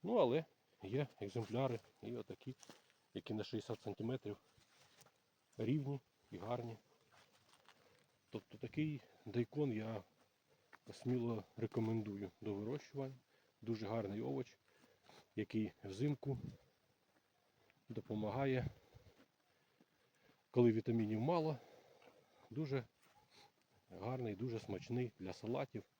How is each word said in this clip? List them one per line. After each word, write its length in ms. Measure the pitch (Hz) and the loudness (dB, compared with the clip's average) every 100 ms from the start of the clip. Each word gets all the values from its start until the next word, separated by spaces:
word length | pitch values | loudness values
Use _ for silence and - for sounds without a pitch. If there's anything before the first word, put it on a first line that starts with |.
Ну, 120 | 180 240 | 4 6
але 280 | 135 139 160 _ _ _ | 6 4 0 _ _ _
є 240 | 98 123 143 - | -4 -2 -2 -4
екземпляри 600 | 101 120 110 113 135 113 - _ | -4 -2 0 2 2 0 -8 _
і 140 | 104 120 | -8 -6
отакі, 380 | 107 - - 131 - - _ _ _ | -8 -10 -12 -14 -16 -20 _ _ _
які 200 | 101 - | -10 -4
на 100 | 107 | -4
шістдесят 360 | 104 110 - 110 | -2 -4 -4 -6
сантиметрів, 560 | - 98 110 127 104 101 _ - _ - - - - _ _ _ _ - | -6 -4 -2 -2 -4 -10 _ -20 _ -20 -20 -20 -20 _ _ _ _ -4
рівні 440 | 113 151 135 139 _ _ _ | 2 2 0 -4 _ _ _
і 80 | 92 | -10
гарні. 400 | 101 120 117 113 _ _ _ - - - _ - - - - - _ _ _ | -4 -4 -4 -10 _ _ _ -20 -20 -20 _ -20 -20 -20 -20 -20 _ _ _
Тобто 280 | 110 - 110 | -10 -10 -12
такий 420 | 117 - 156 147 - - | -6 -2 -2 -2 -10 -16
дайкон 480 | - 120 117 147 143 | -4 0 0 2 0
я... 320 | 107 107 113 - _ _ _ _ _ _ - - | 0 -2 -6 -8 _ _ _ _ _ _ -20 -16
Сміло 520 | - 127 123 117 113 - - | -6 0 2 2 0 -4 -4
рекомендую 720 | 113 - 110 113 107 101 98 - | -2 0 2 2 0 -4 -6 -6
до 140 | 107 | -4
вирощування. 600 | 101 107 143 - 139 135 131 _ _ _ _ | -2 -2 -4 -6 -6 -6 -8 _ _ _ _
Дуже 260 | 113 110 104 | -4 -2 0
гарний 360 | 113 101 104 | 0 0 -2
овоч, 360 | 127 139 127 - _ _ - _ - - - - | -2 -2 -4 -10 _ _ -20 _ -20 -20 -10 -4
який 360 | 107 110 107 - | 0 2 0 -2
взимку 540 | 101 95 147 143 139 123 - - - _ _ _ _ _ _ _ _ _ _ _ _ | -8 0 0 0 -2 -4 -4 -12 -20 _ _ _ _ _ _ _ _ _ _ _ _
допомагає, 840 | 110 - 107 107 113 139 131 123 - - - - - - _ _ _ _ _ _ _ _ _ - _ _ | -8 -2 0 0 2 2 2 0 -6 -20 -20 -20 -20 -20 _ _ _ _ _ _ _ _ _ -20 _ _
коли 220 | - 120 | 8 8
вітамінів 480 | 110 117 117 107 110 | 8 4 2 4 2
мало. 380 | 127 175 156 139 - - - - - - _ _ - | 4 4 2 -2 -8 -20 -20 -20 -20 -20 _ _ -10
Дуже 340 | 117 151 135 117 _ - - _ - - _ _ _ _ | -4 0 -2 -2 _ -20 -20 _ -20 -20 _ _ _ _
гарний, 460 | 90 101 131 117 95 | -6 -4 -2 -2 -2
дуже 240 | 123 113 | -2 -4
смачний 520 | - 98 - 117 123 - | -4 -6 -2 0 0 -4
для 140 | 92 | -8
салатів. 520 | 95 107 127 139 113 - | -6 -2 -2 -2 -6 -12